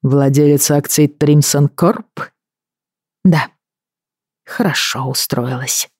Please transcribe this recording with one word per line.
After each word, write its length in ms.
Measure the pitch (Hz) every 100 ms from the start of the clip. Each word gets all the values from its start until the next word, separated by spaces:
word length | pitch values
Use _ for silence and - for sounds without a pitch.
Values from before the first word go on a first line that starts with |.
Владелец 680 | 135 143 139 139 147 143 -
акций 360 | 147 143 - 147
Тримсон 600 | - 147 151 143 147 143
Корп? 600 | - 175 226 - - - _ _ _ _ _ _ _ _ _
Да. 240 | 185 165 - _ _ _ _ _ _ _ _ _ _
Хорошо 600 | - 202 147 - - 131
устроилась. 840 | 131 - 127 123 127 131 - - _